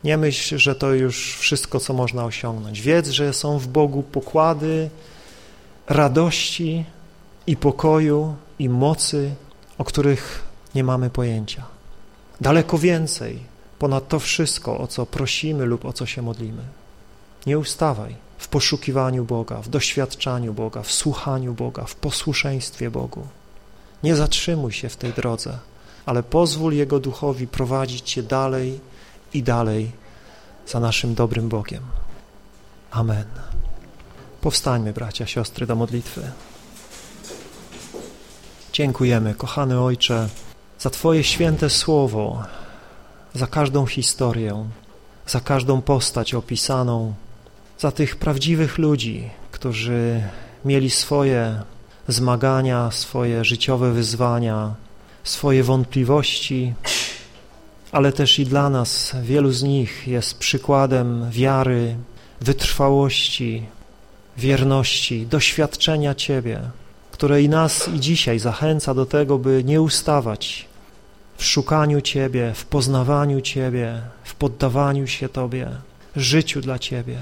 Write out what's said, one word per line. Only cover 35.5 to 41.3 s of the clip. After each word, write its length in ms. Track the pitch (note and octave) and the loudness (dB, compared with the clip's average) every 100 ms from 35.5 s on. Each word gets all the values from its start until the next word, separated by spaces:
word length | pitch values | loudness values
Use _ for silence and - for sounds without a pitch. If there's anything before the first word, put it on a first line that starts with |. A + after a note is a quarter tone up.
| - A#2 | -6 -2
do 100 | A2+ | 0
modlitwy. 460 | A2+ A#2+ - - C3 C3 - - - - - - - - - - - - - - - G1+ - - - - - - - | 0 -4 -6 -10 -12 -14 -18 -20 -20 -20 -20 -20 -20 -20 -18 -16 -18 -20 -20 -18 -16 -14 -16 -18 -20 -20 -20 -20 -8
Dziękujemy, 600 | - C#3+ B2 B2+ A#2 A2 | 0 0 2 2 4 0
kochany 460 | G#2 B2+ - C3+ B2 | -4 -4 -2 0 2
Ojcze, 480 | B2+ B2 - A#2 G#2+ - - - - - | 2 0 0 0 -2 -6 -16 -20 -20 -6
za 120 | C3+ | -6
Twoje 340 | - E3 D#3+ | 0 4 4
święte 460 | C#3 | 4